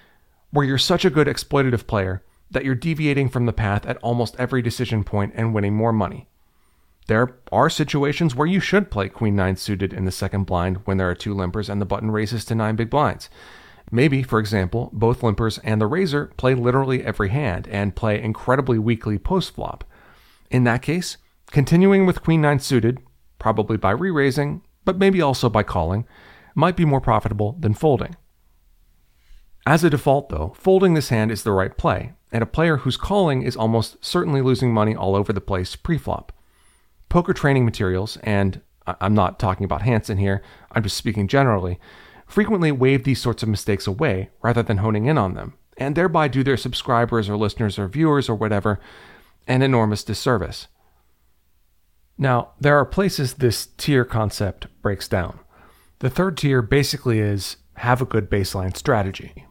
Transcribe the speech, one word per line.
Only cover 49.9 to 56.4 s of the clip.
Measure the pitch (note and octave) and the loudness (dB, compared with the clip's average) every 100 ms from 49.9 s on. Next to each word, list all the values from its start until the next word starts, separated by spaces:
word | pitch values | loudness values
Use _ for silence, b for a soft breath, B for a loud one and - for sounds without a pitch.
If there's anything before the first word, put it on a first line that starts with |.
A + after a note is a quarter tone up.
| G#2 | 0
disservice. | - G#2+ - A#2 D#2 - - _ _ _ _ _ _ _ _ _ _ _ _ _ _ - | -4 -4 0 0 -2 -8 -16 _ _ _ _ _ _ _ _ _ _ _ _ _ _ -4
Now, | C#3 B2 - - | 0 0 -2 -2
there | C#3+ D3 | 2 4
are | |
places | C3+ - G3 F3 C3 | 2 0 0 0 -4
this | - B2 A2+ - | 0 0 0 -6
tier | - - C#3 | -8 0 2
concept | A#2+ A2 G#2+ - G2+ - - - | 2 0 -2 -2 -4 -6 -14 -8
breaks | - G2 - | -4 -4 -4
down. | G2+ E2+ - - b b b b _ | -4 -4 -8 -20 b b b b _
The | C3 | -4
third | - F#3 | 0 -2
tier | D#3 | 0